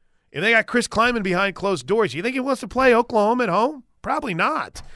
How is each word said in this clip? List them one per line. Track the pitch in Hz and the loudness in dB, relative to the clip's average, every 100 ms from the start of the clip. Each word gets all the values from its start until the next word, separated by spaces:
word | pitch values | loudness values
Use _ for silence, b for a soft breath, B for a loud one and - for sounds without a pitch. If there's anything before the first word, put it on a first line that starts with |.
| _ _ _ | _ _ _
If | 139 | -4
they | 208 | 2
got | 226 - | 2 2
Chris | 240 - | 0 0
Klieman | 202 240 233 | 2 2 0
behind | 190 175 196 | 0 0 -2
closed | - 196 170 123 | -2 -2 -2 0
doors, | 220 185 | 0 0
you | 131 | -2
think | 226 | -4
he | 262 | -4
wants | 262 254 | -2 -4
to | 214 | -4
play | 247 262 | 2 4
Oklahoma | 233 240 220 208 247 | 4 4 2 2 2
at | 226 | 0
home? | 180 254 294 - _ | 0 0 -2 -16 _
Probably | 202 302 285 | -6 -4 -2
not. | 165 220 311 - - - | 0 0 -2 -6 -12 -18